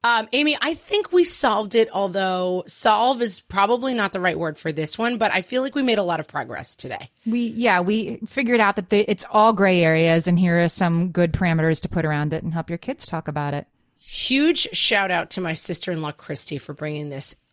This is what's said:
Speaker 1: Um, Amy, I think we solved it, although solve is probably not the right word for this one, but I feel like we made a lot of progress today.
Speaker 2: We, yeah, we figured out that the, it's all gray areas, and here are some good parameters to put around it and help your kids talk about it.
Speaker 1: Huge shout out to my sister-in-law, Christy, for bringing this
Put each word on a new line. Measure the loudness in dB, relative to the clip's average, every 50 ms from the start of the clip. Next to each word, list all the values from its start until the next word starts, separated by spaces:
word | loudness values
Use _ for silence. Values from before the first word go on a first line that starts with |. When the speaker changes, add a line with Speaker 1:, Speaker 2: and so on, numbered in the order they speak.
Speaker 1:
Um, | 2 2 2 2 0 -2
Amy, | -2 0 0 0 0 0
I | -2 -4
think | -6 -6 -6 -2 -2 -2 -2 2
we | 4 4 4
solved | 4 2 2 2 2 0 0 -2 0 2
it, | 2 2 2
although | 0 -2 -2 -2 -2 -2 -2 0 0 -2 -2 -2 -2 -4 -4
solve | -2 -2 0 2 4 4 4 4 2 2 0
is | -2 -4 -4 -10
probably | _ _ 0 0 2 2 2 0 0 -2
not | -2 -2 -2 -2 -4
the | -2
right | -2 -2 -2 -2
word | -4 -6 -6
for | -6 -6 -6
this | -4 -4 -4 -6 -4
one, | -2 -2 -2 0 0
but | 0 0 0
I | -2
feel | -4 -2 -2 -2
like | -2 -2 -2
we | -2
made | 0 2 2 2
a |
lot | 2 0 -2 -4
of | -4 -6
progress | -8 -8 -8 -8 -10 -10 -10 -10 -12
today. | -10 -10 -10 -10 -10 -12 -16 _ _ _
Speaker 2:
We, | -4 -2 -2 -2 -2
yeah, | -4 0 2 2 2 2
we | 2 0 0 0 -2 -4 -8 -10 -12
figured | -8 -4 -2 0 2 4 4
out | 4 2 2
that | 0 -2 _
the, | 2 2 4 2
it's | 0 -4 -4 0
all | 4 6 6 6
gray | 6 4 4 4 6 4 4
areas, | 4 4 4 4 4 4 4 4
and | 2 2 4
here | 4 4 4 4 2
are | 2
some | 2 0 0 0 2 0 0 0
good | 2 2 2 2 2
parameters | 0 0 2 2 2 2 2 0 0
to | -4 -4
put | -4 -2 -2
around | -2 -2 -2 -2 -2
it | -4 -4
and | -6 -6 -6
help | -6 -6 -6
your | -8 -10
kids | -8 -10 -10 -10 -10
talk | -10 -10 -8 -8 -6
about | -6 -6 -4 -4
it. | -6 -8 -10 _ _ _ _ _ _ _
Speaker 1:
Huge | -18 -10 -6 -4 0 2 2 4 4 4 2 2 0 -2 0
shout | 0 2 2 2 2 2 2
out | 0 -2 -2 -2
to | -4 -4
my | -4 -4
sister-in-law, | -2 -2 -2 -2 -4 -4 -4 -4 -6 -4 -6 -8
Christy, | -10 _ -12 -8 -8 -6 -6 -6 -8
for | -10 -10 -12
bringing | -12 -10 -8 -8 -8 -8 -8 -10
this | -8 -6 -6 -6 -6 _ _ _